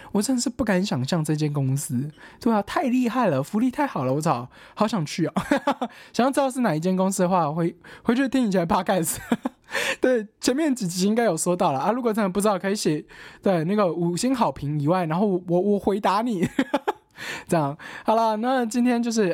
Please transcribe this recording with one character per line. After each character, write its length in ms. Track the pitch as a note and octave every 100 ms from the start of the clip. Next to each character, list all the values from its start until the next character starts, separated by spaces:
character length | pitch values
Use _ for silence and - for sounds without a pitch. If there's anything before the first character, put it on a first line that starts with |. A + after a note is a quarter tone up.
| -
我 100 | G3+
真 140 | G#3+ B3+
的 60 |
是 80 | B3+
不 160 | - A3
敢 180 | F#3 G3+
想 200 | C#3+ C3
象 180 | E3+
这 120 | D3+ D3+
间 180 | D3+
公 240 | C#3+ C3 C#3
司， 340 | - B2 D3+ - - -
对 120 | B3
啊， 100 | G#3+
太 200 | - -
厉 240 | C#4 B3+ A#3+
害 200 | B3 G#3
了， 120 | C3+
福 180 | - G#3+
利 120 | B3+
太 160 | C4+ C#4
好 160 | F3
了， 100 | B2+
我 60 | C#3
操， 300 | D#3+ B2 B2+ - -
好 120 | - G#3+
想 180 | G#3+ D3+
去 200 | - D#3+
啊！ 60 | F#3+ - C4+ -
<laughs> 400 | C4 B3 - -
想 140 | - B3+
要 60 |
知 80 | C#4+
道 100 | C4+
是 100 | B3+
哪 160 | A#3 D#3
一 40 |
间 180 | F3+ F#3
公 120 | F#3+
司 140 | F#3+
的 60 | F3
话， 200 | F#3 D3+
回-， 220 | D#3+ E3+ - - -
回 100 | -
去 140 | B3 C4+
听 180 | C4+ A3
以 40 |
前 160 | F3+ E3+
的 80 | G3+
Podcast。 420 | F#3+ F#3+ E3 -
<laughs> 800 | - - - _ - - - -
对， 260 | B3+ B3 G#3 _
前 120 | -
面 220 | C4 D#4 B3
几 100 | F3+
集 200 | F3+ G3
应 100 | A3
该 80 |
有 140 | A3+ D#3+
说 180 | F3+ F3+
到 160 | F3+
了 80 | C3+
啊， 120 | E3+
如 100 | B3
果 100 | A#3
真 100 | G#3+
的 60 | G3
不 140 | F#3+
知 60 | G#3
道， 120 | F#3
可 100 | G3
以 60 | G#3
写， 300 | - D3+ - - - -
对， 220 | G3+ F3+
那 100 | D#3+
个 200 | G#3+ F#3
五 240 | D#3+ E3+ F3
星 180 | B3 B3+
好 160 | F3+
评 260 | - C#3+ D3+
以 60 | D3
外， 160 | F#3 E3
然 120 | E3
后 240 | G#3 F3+ -
我， 140 | F3
我 180 | G3+ G3+
回 180 | A3 G3+
答 240 | G#3 G3
你。 240 | B3 F#3 F#3
<laughs> 1000 | - B3+ C#4+ - - _ - - - -
这 80 | E3
样， 220 | C#3 D3 - -
好 120 | - A3+
了， 200 | A3+ G#3+
那 280 | B3 C4 A#3
今 180 | B3
天 180 | B3 A#3+
就 100 | A#3+
是， 180 | A3+ F#3